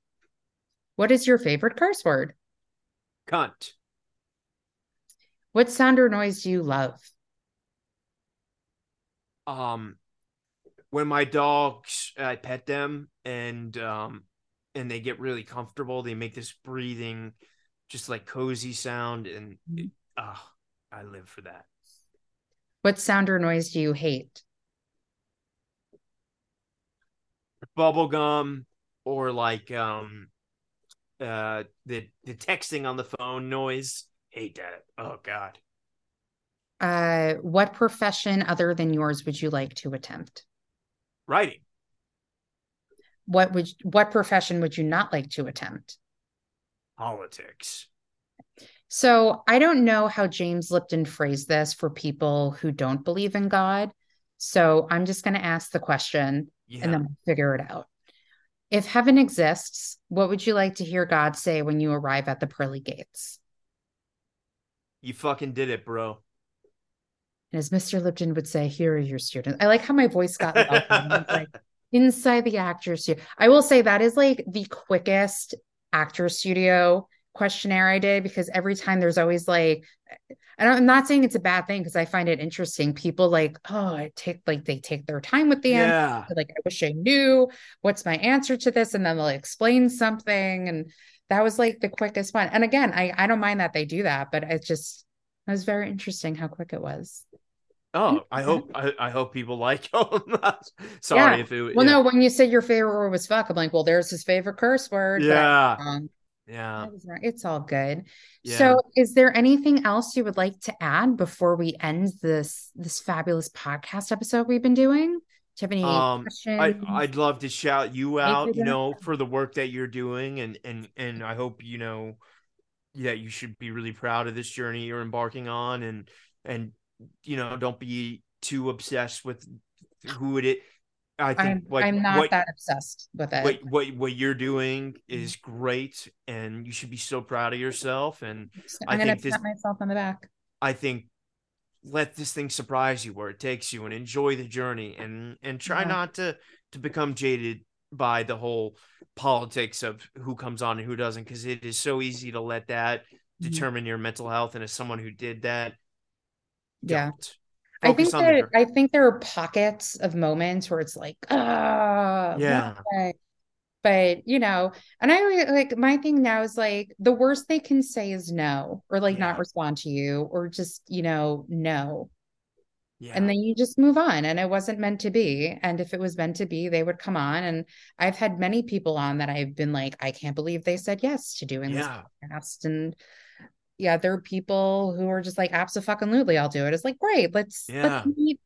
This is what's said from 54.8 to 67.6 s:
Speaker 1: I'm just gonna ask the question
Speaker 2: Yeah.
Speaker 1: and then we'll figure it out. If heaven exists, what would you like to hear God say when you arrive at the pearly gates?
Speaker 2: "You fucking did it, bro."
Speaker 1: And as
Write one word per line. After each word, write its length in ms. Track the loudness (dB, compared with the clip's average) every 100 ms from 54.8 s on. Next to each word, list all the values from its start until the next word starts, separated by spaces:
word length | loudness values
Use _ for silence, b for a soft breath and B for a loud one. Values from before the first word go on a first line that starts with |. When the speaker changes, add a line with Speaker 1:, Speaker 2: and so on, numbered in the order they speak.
| 4
Speaker 1:
I'm 140 | 0 -2
just 180 | -2
gonna 160 | -2 -2
ask 320 | -2 -4 -4
the 80 | -6
question 720 | -2 -2 0 -2 0 -2 -6 _ _
Speaker 2:
Yeah. 140 | -6
Speaker 1:
and 100 | -2
then 80 | -2
we'll 160 | -2 -4 -2
figure 300 | 0 2 0
it 60 | -4
out. 180 | -12 -14 _ _ _ _ _ _ _ _
If 160 | -2 2
heaven 320 | 4 8 8
exists, 800 | 6 4 2 2 -4 -12 -12 -14 -4
what 200 | 0 2
would 160 | 2 2
you 80 |
like 220 | 2 2 -2
to 80 |
hear 220 | -4 -2 2
God 300 | 2 2 0
say 260 | -2 0
when 180 | 0 0
you 120 | 0
arrive 360 | 0 0 -2 -2
at 120 | -4
the 80 | -6
pearly 320 | -4 -6 -6
gates? 600 | -10 -14 -14 -14 -14 -16 _ _ _ _ _ _ _ _ _ _ _ _ _ _ _ _
Speaker 2:
"You 120 | -14
fucking 400 | -6 -4 -2 -4
did 160 | -4 -4
it, 160 | -4 -6
bro." 360 | -6 -6 -8 _ _ _ _ _ _ _ _ _ _ _ _ _
Speaker 1:
And 80 |
as 120 | -8